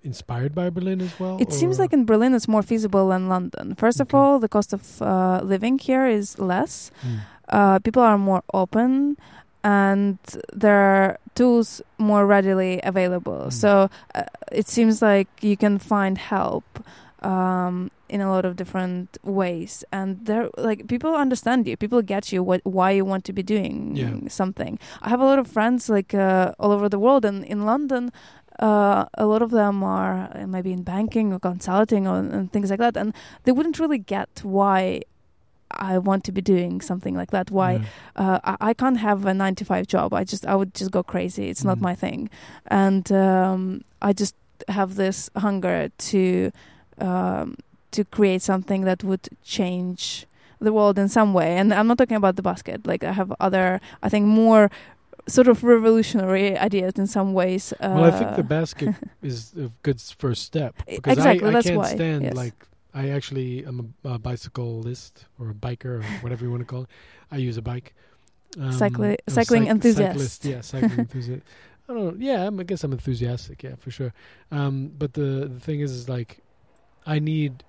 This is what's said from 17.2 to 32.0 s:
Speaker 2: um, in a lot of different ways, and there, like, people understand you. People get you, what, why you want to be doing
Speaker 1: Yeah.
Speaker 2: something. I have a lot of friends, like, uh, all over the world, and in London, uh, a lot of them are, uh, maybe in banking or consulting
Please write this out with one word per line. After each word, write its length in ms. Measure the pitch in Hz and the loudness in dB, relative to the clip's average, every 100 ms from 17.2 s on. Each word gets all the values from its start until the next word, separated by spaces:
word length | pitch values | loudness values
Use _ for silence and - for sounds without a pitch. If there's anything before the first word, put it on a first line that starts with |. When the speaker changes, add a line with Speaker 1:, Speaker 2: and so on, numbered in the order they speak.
Speaker 2:
um, 680 | - 185 185 185 180 180 180 _ _ | -4 -2 0 0 -2 -4 -8 _ _
in 140 | 202 | -4
a 80 | 196 | -2
lot 160 | 190 185 | 0 -2
of 100 | 180 | -4
different 640 | 180 190 185 180 180 - | -8 -6 -4 -6 -8 -12
ways, 600 | - 196 185 170 165 - - | -6 -2 -2 -4 -8 -12 -10
and 320 | 196 190 190 220 | -6 -6 -8 -4
there, 220 | 214 233 - | -2 -2 -4
like, 300 | 226 208 214 | -4 -4 -4
people 280 | 240 302 320 | -4 -2 0
understand 520 | 277 254 - 254 208 | 0 -2 0 0 0
you. 80 | 113 | -2
People 260 | 208 240 | 0 0
get 300 | 196 196 - | 0 -4 -2
you, 100 | 185 | -4
what, 180 | 180 185 | 0 0
why 280 | 196 185 185 | 0 0 2
you 120 | 196 | 2
want 220 | 190 190 185 | 0 -2 -4
to 80 | |
be 100 | 196 | -8
doing 320 | 190 208 185 - - 143 | -2 -2 -2 -6 -6 -4
Speaker 1:
Yeah. 320 | 123 110 - | -4 -6 -10
Speaker 2:
something. 500 | - 190 190 - 104 - - | -4 -4 -4 -8 -10 -14 -12
I 80 | - | -4
have 100 | 247 | 2
a 60 | 269 | 4
lot 140 | 277 | 4
of 80 | 247 | 2
friends, 420 | 226 220 247 - | 0 0 0 0
like, 240 | 208 196 | -2 0
uh, 400 | 202 190 190 185 - | 0 2 2 0 0
all 120 | 208 | 0
over 160 | 202 202 | 2 0
the 120 | 196 | 2
world, 260 | 220 277 220 | 4 4 2
and 180 | 196 | -4
in 220 | - 208 208 | -6 -4 0
London, 460 | 247 294 254 247 - - - _ - | 0 0 -4 -4 -10 -20 -20 _ -2
uh, 460 | 220 208 202 202 - | 2 4 4 2 0
a 120 | - 214 | -2 0
lot 140 | 214 | 2
of 100 | 226 | 2
them 320 | 233 202 202 | 2 2 0
are, 460 | 190 190 190 185 185 | -2 -2 -2 -4 -6
uh, 140 | - 196 | -10 -8
maybe 240 | 185 185 | -6 -4
in 100 | 180 | -6
banking 480 | 175 185 214 226 214 | -6 -4 -2 0 -2
or 60 | 185 | -2
consulting 680 | 180 180 - 190 220 208 | -4 -6 -2 0 2 2